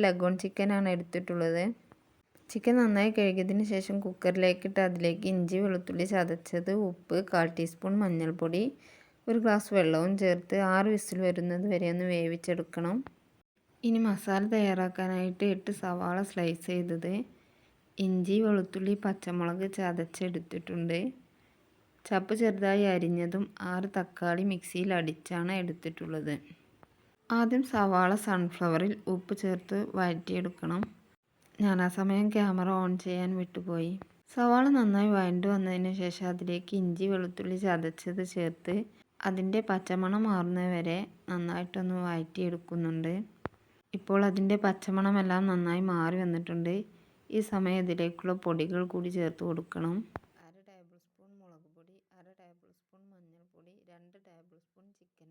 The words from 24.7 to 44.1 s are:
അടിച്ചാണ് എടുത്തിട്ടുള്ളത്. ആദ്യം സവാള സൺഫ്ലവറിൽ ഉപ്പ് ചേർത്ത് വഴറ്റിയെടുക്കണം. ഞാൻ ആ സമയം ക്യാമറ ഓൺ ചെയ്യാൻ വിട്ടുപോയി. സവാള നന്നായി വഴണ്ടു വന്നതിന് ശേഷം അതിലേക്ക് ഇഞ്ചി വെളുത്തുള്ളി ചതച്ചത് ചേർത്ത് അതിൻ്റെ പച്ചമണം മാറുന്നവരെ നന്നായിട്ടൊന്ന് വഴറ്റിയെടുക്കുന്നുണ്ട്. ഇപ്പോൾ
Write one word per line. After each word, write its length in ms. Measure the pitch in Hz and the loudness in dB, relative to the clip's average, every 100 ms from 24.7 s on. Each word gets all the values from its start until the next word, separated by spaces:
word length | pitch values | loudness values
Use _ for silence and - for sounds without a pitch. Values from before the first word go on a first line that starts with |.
| 180 185 180 | -4 0 0
അടിച്ചാണ് 560 | 160 160 - 175 175 190 | 0 -4 -6 -4 -2 -2
എടുത്തിട്ടുള്ളത്. 760 | 175 165 170 165 165 156 147 139 - - _ _ - _ _ _ - 233 | -4 -6 -10 -10 -8 -6 -4 -6 -8 -20 _ _ -20 _ _ _ -2 2
ആദ്യം 260 | 233 247 262 | 4 2 2
സവാള 380 | 220 196 185 185 208 208 | 2 4 4 4 2 0
സൺഫ്ലവറിൽ 680 | 185 175 - 175 160 196 202 - | 0 -2 0 0 2 0 -2 -4
ഉപ്പ് 240 | 185 - 196 | -4 -4 -4
ചേർത്ത് 360 | 190 185 - 196 208 190 | -2 -4 -4 -4 -2 0
വഴറ്റിയെടുക്കണം. 840 | 180 170 175 180 180 - 165 175 220 - _ _ _ _ _ - 208 | 0 -2 -4 -4 -4 -6 -4 -4 -6 -10 _ _ _ _ _ 0 2
ഞാൻ 180 | 185 180 | 4 2
ആ 20 | 180 | 0
സമയം 280 | 190 196 208 214 | 0 2 2 2
ക്യാമറ 380 | 202 185 180 190 | 2 2 0 0
ഓൺ 100 | 185 185 190 | 0 -2 -2
ചെയ്യാൻ 260 | 180 180 185 | -2 -2 -4
വിട്ടുപോയി. 520 | 180 180 180 170 165 190 - _ - - | -6 -8 -6 -4 -4 -6 -12 _ -8 0
സവാള 300 | 240 247 269 277 | 4 6 6 6
നന്നായി 320 | 214 196 208 196 | 6 4 4 4
വഴണ്ടു 320 | 185 180 196 | 2 2 2
വന്നതിന് 400 | 202 185 180 185 190 | 0 0 0 -2 -2
ശേഷം 260 | 180 175 180 | -4 -4 -4
അതിലേക്ക് 420 | 175 180 175 180 196 | -4 -4 -6 -4 -2
ഇഞ്ചി 260 | 180 170 196 | 0 0 0
വെളുത്തുള്ളി 460 | 190 180 180 185 185 196 | 0 -2 -6 -6 -2 2
ചതച്ചത് 580 | 170 165 160 180 185 180 | 2 0 -6 -6 -6 -4
ചേർത്ത് 420 | 190 165 165 - 196 226 - _ - 196 | -4 -4 -4 -4 -4 -4 -12 _ -6 -4
അതിൻ്റെ 300 | 185 190 214 220 | -2 0 0 0
പച്ചമണം 540 | 190 185 185 185 208 220 | -2 0 -2 0 2 2
മാറുന്നവരെ 680 | 190 175 180 180 175 165 175 208 - - | 2 0 0 0 0 -2 -4 -6 -12 -8
നന്നായിട്ടൊന്ന് 680 | 180 175 175 180 196 180 185 180 | -4 -4 -6 -6 -4 -4 -2 -2
വഴറ്റിയെടുക്കുന്നുണ്ട്. 1080 | 165 160 - 180 170 - 170 165 160 165 185 214 _ - - _ _ _ 196 | -4 -6 -4 -4 -4 -6 -4 -2 -2 -2 -4 -8 _ -14 -14 _ _ _ -10
ഇപ്പോൾ 220 | - | 0